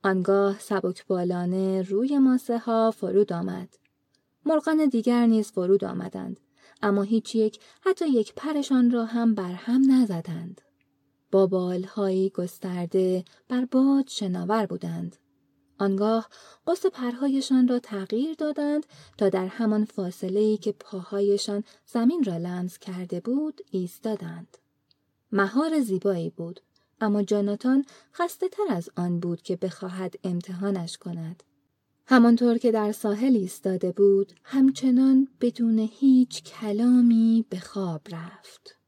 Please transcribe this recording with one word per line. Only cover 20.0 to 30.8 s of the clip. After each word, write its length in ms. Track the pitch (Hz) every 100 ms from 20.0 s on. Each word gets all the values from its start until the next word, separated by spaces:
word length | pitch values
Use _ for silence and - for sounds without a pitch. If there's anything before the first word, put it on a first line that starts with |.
| 180 - 185 196 214 214
که 160 | 214
پاهایشان 920 | 202 - 196 180 202 202 202 - 202 - _ _
زمین 380 | 240 233 339
را 120 | 220 170
لمس 420 | 175 180 180 -
کرده 420 | - 180 180 175
بود 400 | 226 262 302 - -
ایستادند. 840 | 190 175 - 220 214 170 170 170 _ _ _ _ _ _ _ _
مهار 480 | 196 196 233 320 311
زیبایی 500 | 233 185 202 180 165
بود، 300 | - 170 180 _ _ _ _
اما 220 | 214 208
جاناتان 600 | 202 208 202 208 254 269 277 - _
خسته 340 | - 339 - 381
تر 140 | - 403
از 220 | 185 170 -
آن 240 | 175 175
بود 220 | 175 170
که 140 | - 175
بخواهد 580 | 190 - 185 185 185 -
امتحانش 720 | 185 175 175 180 202 196